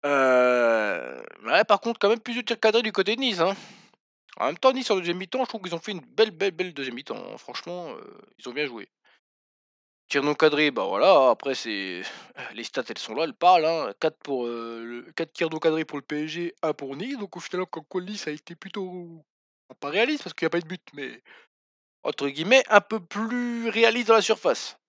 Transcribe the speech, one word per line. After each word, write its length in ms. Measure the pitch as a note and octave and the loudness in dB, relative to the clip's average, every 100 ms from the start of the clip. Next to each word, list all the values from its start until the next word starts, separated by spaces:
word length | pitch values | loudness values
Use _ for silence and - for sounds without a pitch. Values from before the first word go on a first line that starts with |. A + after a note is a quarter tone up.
Heu, 1160 | C#3+ C#3+ C3 B2+ B2 B2 A#2 A2+ G#2+ F2+ B1 B1+ G1+ G1+ | 0 2 4 6 6 4 4 4 0 -2 -6 -12 -16 -14
ouais, 200 | A2 D#3+ | 2 2
par 160 | G#3+ G3+ | 4 2
contre, 180 | A#3 A#3 | 0 0
quand 100 | G3+ | 2
même 120 | A3+ | 2
plus 140 | A#3 A#3 | -2 -6
de 40 | |
tirs 180 | A#3+ A3+ | -4 2
cadrés 220 | A3 A3 | 4 4
du 100 | A3+ | 0
côté 220 | G3 F#3 A#3 | 0 0 0
de 40 | |
Nice, 200 | C4+ F#3 | -2 2
hein. 140 | E3+ G3 - - _ _ _ _ _ - | 0 0 -10 -20 _ _ _ _ _ -4
En 80 | B2 | -4
même 120 | E3 | 4
temps, 140 | C4 | 2
Nice, 180 | C4 B3 | 4 0
en 60 | G3 | 0
deuxième 220 | E3+ F3 | 0 -4
mi-temps, 260 | F#3 B3+ | -4 -4
je 40 | B3+ | -4
trouve 140 | A3 | -6
qu'ils 120 | F#3 | -8
ont 60 | E3 | -8
fait 120 | - | -8
une 80 | F#3+ | -10
belle, 300 | - C3 A3 | -8 2 2
belle, 200 | E3 G3 | 4 -2
belle 220 | E3 F3+ | -2 -6
deuxième 200 | C#3+ C3+ A#2+ | -4 -8 -8
mi-temps, 200 | - A2 | -10 -10
hein. 220 | F#2 A2 | -10 -14
Franchement, 520 | - - - F3+ E3 | -12 -12 -10 -10 -10
heu, 260 | G#2+ - - - _ | -12 -16 -20 -20 _
ils 100 | - | -12
ont 40 | |
bien 140 | B2 D3 | -6 -6
joué. 220 | A#2 F#2+ _ _ _ _ _ _ _ _ _ _ _ _ | -8 -16 _ _ _ _ _ _ _ _ _ _ _ _
Tirs 140 | C#3+ | -2
non 120 | D3 | 0
cadrés, 360 | D3 D#3 D3 D3+ | 2 2 4 0
bah, 140 | A#2+ | 0
voilà, 460 | F#2+ G2 D#3+ E3+ C3 | -4 2 6 6 6
après, 240 | A2+ C#3 | 4 -2
c'est, 480 | C3 A#2 G2+ F#2+ F2 F#2+ - - | -6 -6 -6 -6 -8 -10 -14 -20
<sighs> 200 | - - | -16 -14
les 100 | G#2+ | -12
stats, 200 | A2+ - B2 | -8 -8 -8
elles 100 | A2+ | -10
sont 160 | - | -8
là, 100 | A2+ | -6
elles 100 | D#3+ | -6
parlent, 300 | A#2 F3 F3+ D#3 | 2 6 6 4
hein. 260 | E3 B2+ G2+ | -2 -4 -4
Quatre 180 | D#3 - | -4 -4
pour, 280 | - C3+ A#2+ | -6 -4 -4
heu, 380 | A#2+ A#2 A#2 | -6 -10 -10
le... 280 | A#2 A#2+ B2 | -10 -12 -12
Quatre 200 | - - | -8 -8
tirs 180 | - E3 | -4 -4
non 80 | D#3 | 0
cadrés 260 | D#3+ D#3 | 0 0
pour 140 | D#3 D3 | -4 -8
le 40 | |
P 220 | - D3 | -6 -6
S 60 | D#3 | -6
G, 240 | D#3+ F3 - | -6 -8 -4
un 100 | D#3 | -4
pour 200 | D3 C3+ C#3 | -4 -6 -8
Nice. 200 | A3+ C#4 | -8 -8
Donc, 180 | G3+ F3 | -10 -10
au 40 | |
final, 260 | - F3+ F#3 | -8 -6 -6
comme 180 | E3 | -8
quoi, 180 | D3+ F#3 | -6 -8
Nice 240 | F3+ G#3 - | -6 -8 -8
a 20 | |
été 240 | D3 - | -10 -12
plutôt, 680 | E3+ G3 G3+ F#3 F3+ E3+ E3 _ _ _ _ _ - | -16 -12 -8 -8 -8 -12 -16 _ _ _ _ _ -12
pas 80 | C#3 | -4
réaliste, 340 | E3+ B3 D4 | 0 2 0
parce 100 | F3+ | -6
qu'il 100 | - | -2
y 20 | D#3+ | 0
a 40 | |
pas 80 | E3+ | 0
eu 40 | |
de 60 | D#3+ | -4
but, 140 | F3+ - | -12 -12
mais 280 | - C3 A#2 _ - _ _ _ _ _ _ | -12 -12 -12 _ -20 _ _ _ _ _ _
entre 260 | - D3+ C#3+ | -6 -2 -4
guillemets, 360 | C#3 E3 C4 - | -2 4 4 8
un 120 | G#3+ | 6
peu 200 | - A3 | 6 -6
plus 680 | E3+ G#3 A3 B3 A#3+ A#3 A#3 | -6 -6 -4 -2 -4 -2 -2
réaliste 400 | A3 A3+ A#3 A3 | 4 4 4 4
dans 60 | |
la 80 | A3+ | 4
surface. 560 | G3+ G#3+ F3 A#2 - - | 6 2 2 0 -4 -16